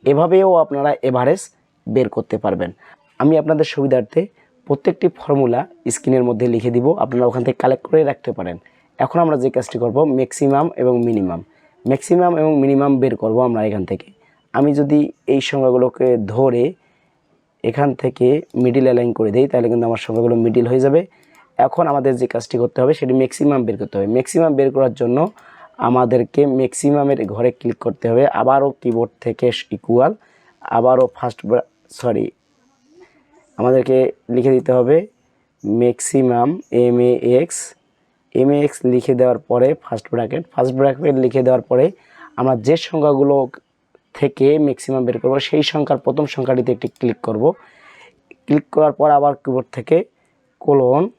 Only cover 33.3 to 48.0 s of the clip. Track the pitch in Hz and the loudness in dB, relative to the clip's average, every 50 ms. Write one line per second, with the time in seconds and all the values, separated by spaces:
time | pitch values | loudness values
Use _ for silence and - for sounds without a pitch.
33.3 | _ _ _ _ _ - 117 123 127 131 123 123 131 131 131 - - _ _ - | _ _ _ _ _ -2 0 2 2 2 2 2 2 2 2 0 -2 _ _ -4
34.3 | 120 127 117 135 135 127 127 - 127 123 123 120 147 165 196 220 _ _ _ _ | -2 0 2 2 2 2 2 2 0 2 2 4 2 2 2 -2 _ _ _ _
35.3 | _ _ _ _ _ _ - 101 104 113 120 123 117 - - - - 135 131 127 | _ _ _ _ _ _ -6 -4 0 2 2 0 0 -2 -8 -2 0 0 2 2
36.3 | 123 120 117 143 165 185 - _ - 120 123 123 120 120 123 123 123 - - 117 | 2 2 0 0 -2 -6 -8 _ 0 2 2 2 2 2 2 2 2 0 0 2
37.3 | 123 127 160 170 - - - - - _ _ _ _ _ _ _ _ _ _ _ | 2 2 2 0 -6 -12 -14 -14 -18 _ _ _ _ _ _ _ _ _ _ _
38.3 | _ 127 131 139 143 143 147 147 - - - 127 123 127 123 - 135 123 127 127 | _ 0 2 2 2 2 0 -2 -4 -2 -2 0 0 0 0 0 0 2 2 2
39.3 | 123 110 - _ 120 123 127 135 156 - _ - - 113 - - - 117 117 110 | 2 -2 -2 _ 0 2 2 2 0 -2 _ -10 -10 -10 -8 -6 -6 -4 -4 -4
40.3 | 131 151 165 _ _ - 127 131 127 131 139 139 135 131 160 160 139 131 131 127 | -6 -8 -8 _ _ -2 -2 -2 0 2 0 0 0 0 -2 -2 0 2 0 0
41.3 | 127 135 127 127 127 127 117 _ 127 127 135 170 190 _ _ _ _ - - - | 0 2 2 2 2 0 0 _ 0 2 2 0 0 _ _ _ _ -20 -20 -18
42.3 | _ - 127 131 131 120 107 117 156 165 - - - 160 147 151 147 135 143 139 | _ -4 -2 -2 -2 -2 0 0 0 0 0 -4 -4 0 2 2 2 2 2 2
43.3 | 139 139 135 127 - - _ _ _ _ _ _ _ _ _ _ _ - - 143 | 2 0 0 -2 -8 -18 _ _ _ _ _ _ _ _ _ _ _ -4 -4 -4
44.3 | 139 - 135 139 147 156 151 143 131 - - - 135 131 127 120 120 117 - - | 0 2 2 2 4 4 2 0 -2 -4 -6 -6 -4 -2 -2 -2 -4 -2 -2 -2
45.3 | 131 139 139 - - 151 147 - - 156 147 135 147 127 - - 135 139 151 139 | -2 0 -2 -2 -2 0 0 0 -2 -2 -2 -2 -2 -2 -2 -4 -2 -2 -4 -4
46.3 | - - 131 123 131 127 123 123 123 117 - 127 _ _ - 123 110 _ - - | -4 -6 -2 -2 0 0 0 -2 -4 -4 -4 -10 _ _ -4 -4 -4 _ -6 -8
47.3 | 110 107 113 156 190 - - _ _ _ _ - - - | -4 0 0 0 -2 -2 -12 _ _ _ _ -20 -20 -20